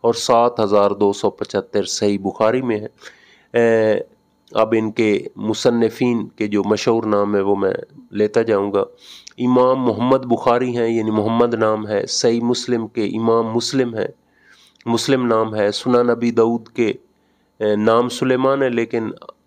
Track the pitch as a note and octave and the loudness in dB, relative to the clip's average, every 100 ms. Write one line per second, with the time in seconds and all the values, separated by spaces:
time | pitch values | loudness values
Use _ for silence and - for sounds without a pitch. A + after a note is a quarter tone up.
0 | A#2 A2+ - A#2+ A#2+ - G#2+ G2+ G2+ G2+ | 0 -2 2 4 4 2 2 4 2 2
1 | G2+ G2+ G#2+ - G2+ G2+ - G#2 F#2 - | 0 2 -4 -4 -6 -6 -4 -4 -4 -2
2 | G#2 G2+ G2 - A2 B2 B2+ G#2+ G#2+ _ | -2 0 -4 0 0 0 -2 -4 -6 _
3 | - - _ _ _ A#2 A#2 A2+ A2 G#2+ | -20 -20 _ _ _ 0 2 4 2 0
4 | - _ _ _ _ A2 A2 A2+ A2 G#2+ | -4 _ _ _ _ 0 2 2 0 0
5 | A2 G2 - - G#2 G#2+ C3 A#2 A2+ - | 0 0 -4 -10 -6 0 0 2 0 0
6 | B2 A2+ - _ A2 G2+ G2 G#2+ - A2+ | -2 -2 -4 _ -2 0 0 0 2 0
7 | A2 G#2 G2+ G#2 G2 G2 F#2+ - - - | 2 0 2 0 0 0 0 -4 -10 -20
8 | - G2+ G#2 A#2+ A2+ G2+ G2+ G2 G2 - | -12 -2 0 0 0 0 0 -2 -4 -8
9 | - - - - B2 B2+ B2+ C3 B2 G#2 | -20 -20 -20 -4 2 4 4 2 0 -2
10 | B2 C3 B2+ A2+ B2+ A#2+ B2+ A#2+ A2+ A2+ | 2 0 2 0 2 0 0 -2 0 0
11 | A2 A2 G#2+ A2+ A#2+ A#2 A2 G#2+ G#2 G#2 | 0 0 0 2 0 2 0 -2 -2 -4
12 | G2+ - B2 A#2 A#2+ B2 - A#2+ A2+ - | -2 -2 0 0 0 -2 -2 -4 -2 -4
13 | G2+ A2 A2+ A2+ A2+ A2+ - C3+ B2 A2 | -4 -2 0 0 0 -4 -2 -2 -2 -4
14 | - - _ _ _ _ _ _ - A#2 | -8 -8 _ _ _ _ _ _ -4 -2
15 | - C3 B2 A2 A2 G#2+ G#2 G#2 C3 B2 | 0 0 2 0 0 0 -2 -2 0 2
16 | A#2+ A#2 A#2+ A#2 A2+ A#2 - - A2+ G2 | 2 0 0 2 2 0 -6 -2 -2 -2
17 | _ _ _ _ _ _ G#2+ G#2 G#2+ A2+ | _ _ _ _ _ _ -2 0 2 2
18 | B2 B2 C3 B2+ C3 C#3 C3 A#2 A#2 A#2+ | 0 -2 0 2 2 0 0 -2 -2 -4
19 | A2+ - - - | -6 -10 -18 -20